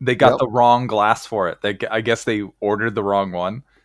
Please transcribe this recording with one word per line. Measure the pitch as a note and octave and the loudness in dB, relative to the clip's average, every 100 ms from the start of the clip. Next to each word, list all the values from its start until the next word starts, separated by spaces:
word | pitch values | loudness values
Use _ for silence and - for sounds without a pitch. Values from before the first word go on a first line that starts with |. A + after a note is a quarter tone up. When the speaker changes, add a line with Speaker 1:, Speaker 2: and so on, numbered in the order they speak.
Speaker 1:
they | B2+ B2 | -4 4
got | B2+ | 4
Speaker 2:
Yep. | C#3 | 4
Speaker 1:
the | B2+ | 0
wrong | A#2 A#2+ A#2+ B2 | 2 4 4 0
glass | A2 G#2 A2+ - | 0 2 0 -2
for | G#2+ F2+ | -2 -2
it. | - | -2
They, | G#2 G2+ A2 | -4 -4 -4
I | A2+ | -4
guess | A#2 A#2 | -2 -2
they | - G#2+ G2+ - | -2 -4 -6 -6
ordered | G#2 G#2 A2+ A2 | -4 -2 -2 -2
the | |
wrong | G2+ G2+ G2 | 0 0 0
one, | F2 F2+ A2+ - _ | -4 -6 -8 -14 _